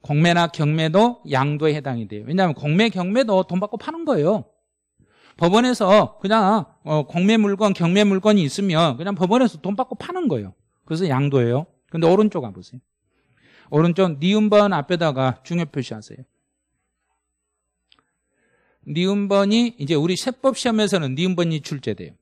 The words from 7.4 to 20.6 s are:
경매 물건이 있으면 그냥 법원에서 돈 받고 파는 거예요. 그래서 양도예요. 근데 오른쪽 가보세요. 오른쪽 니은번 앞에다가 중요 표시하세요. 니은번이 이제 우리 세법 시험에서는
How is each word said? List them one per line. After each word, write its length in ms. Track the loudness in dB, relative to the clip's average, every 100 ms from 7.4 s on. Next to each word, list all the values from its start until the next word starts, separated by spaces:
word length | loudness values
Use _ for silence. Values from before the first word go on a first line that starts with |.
| 2 0 -2
경매 320 | 0 0 2
물건이 380 | 2 2 2 2
있으면 540 | 2 -2 -2 2 0 0
그냥 180 | -6
법원에서 440 | -2 0 2 0 -2
돈 180 | -8 -6
받고 180 | -6 -8
파는 320 | -10 -4 -2
거예요. 260 | -2 -6 -14 _ _
그래서 240 | _ -4 0
양도예요. 580 | 0 2 2 0 -2 -4 _ _
근데 180 | -2 2
오른쪽 340 | 4 2 -2
가보세요. 380 | -10 -14 -20 -20 _ _ _ _ _ _ _ _ _
오른쪽 480 | 2 2 2 0 0
니은번 540 | 0 2 4 4 4
앞에다가 680 | 0 -2 -2 -2 0 -2 -2
중요 200 | -6 -6 -4
표시하세요. 520 | -6 -10 -12 -16 -20 -20 _ _ _ _ _ _ _ _ _ _ _ _ _ _ _ _ _ _ _ _ _ _ _ _ _ -8
니은번이 880 | -4 -2 -2 0 0 2 2 0 -4
이제 160 | -2
우리 220 | 0 0 -2
세법 420 | -4 -2 -2
시험에서는 560 | 0